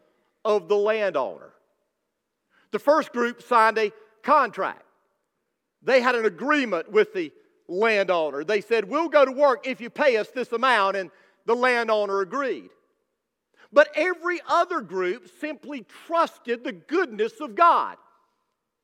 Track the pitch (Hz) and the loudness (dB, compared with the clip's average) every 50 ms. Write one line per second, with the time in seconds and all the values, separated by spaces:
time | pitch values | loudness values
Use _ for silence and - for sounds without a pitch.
0 | _ _ _ _ _ _ _ _ - 220 214 208 170 160 202 208 202 214 220 220 | _ _ _ _ _ _ _ _ -2 0 0 0 0 0 0 2 2 0 0 0
1 | 208 190 160 143 127 101 82 67 71 69 - _ _ _ _ _ _ _ _ _ | -2 -2 -2 -2 -4 -4 -8 -12 -18 -20 -20 _ _ _ _ _ _ _ _ _
2 | _ _ _ _ _ _ _ _ _ _ _ _ _ _ - 202 - 285 302 311 | _ _ _ _ _ _ _ _ _ _ _ _ _ _ -10 -2 2 2 2 2
3 | - - - 240 240 233 233 - - - 247 226 220 220 214 220 220 208 - - | 2 -2 -4 -4 -4 -4 -4 -8 -4 0 4 4 4 4 2 0 -2 -4 -4 -10
4 | - _ _ _ - 233 294 302 262 214 - - 185 131 - - - _ _ _ | -20 _ _ _ 0 2 2 2 2 0 -4 -6 -6 -6 -8 -10 -16 _ _ _
5 | _ _ _ _ _ _ _ _ _ _ _ _ _ _ _ _ - 185 254 262 | _ _ _ _ _ _ _ _ _ _ _ _ _ _ _ _ 0 2 2 4
6 | 233 247 247 233 220 208 175 156 226 277 302 294 262 226 185 165 160 - 208 214 | 4 2 2 2 0 -2 -2 -2 -2 0 0 0 0 0 -2 -4 -4 0 2 2
7 | 196 - - 190 170 143 - _ _ _ _ _ _ - 170 196 220 226 220 202 | 2 2 0 -6 -8 -8 -10 _ _ _ _ _ _ -8 -4 0 0 2 2 2
8 | 196 185 185 170 156 151 135 143 160 165 214 208 196 - 233 226 208 185 247 302 | 2 2 0 0 0 -2 -4 -6 -4 -2 -2 -2 -2 0 -2 -2 0 -2 -2 -2
9 | 339 311 277 294 277 262 262 254 294 277 247 - - 262 247 180 220 240 - - | 0 2 4 4 4 4 4 2 2 2 2 0 -4 -8 -8 -8 -10 -10 -4 0
10 | 294 285 233 214 202 - - 262 233 - 233 220 240 247 247 214 196 196 190 196 | 2 2 2 2 -2 -4 -8 -8 -8 -6 -4 0 2 2 4 4 2 0 -2 -4
11 | 190 165 - _ _ _ _ _ _ - 233 247 247 254 247 240 233 226 220 214 | -8 -10 -14 _ _ _ _ _ _ -2 0 0 2 2 2 0 0 0 0 0
12 | 208 196 196 196 196 170 214 277 277 254 185 120 90 - _ _ _ _ _ _ | 0 0 -2 -4 -4 -4 -4 -4 -4 -4 -6 -8 -12 -18 _ _ _ _ _ _
13 | _ _ _ _ _ _ _ _ _ _ _ _ _ _ - 277 302 302 - 302 | _ _ _ _ _ _ _ _ _ _ _ _ _ _ 4 4 4 4 2 -2
14 | 311 370 359 330 330 349 359 320 - 262 285 339 349 349 359 320 226 160 180 190 | -2 -2 -2 -4 -4 -6 -6 -6 -4 0 0 0 0 0 -4 -6 -6 -6 -6 -4
15 | 180 180 185 247 - - _ - 294 302 302 226 - 226 294 262 202 - - - | -4 -4 -4 -6 -10 -18 _ -12 -10 -10 -10 -12 -14 -14 -14 -14 -16 -18 -20 -20
16 | - - 330 330 320 - - - _ 233 240 233 240 302 208 170 - - - 359 | -8 -2 0 0 0 0 -4 -8 _ -6 -6 -6 -6 -8 -10 -12 -10 -6 -4 -4
17 | 370 269 214 202 214 220 - - 302 262 202 254 339 339 294 220 135 95 87 - | -4 -4 -4 -4 -4 -4 -6 -8 -12 -6 0 4 4 4 4 4 0 -4 -8 -16
18 | _ _ _ _ _ _ _ _ _ _ _ _ _ _ _ _ | _ _ _ _ _ _ _ _ _ _ _ _ _ _ _ _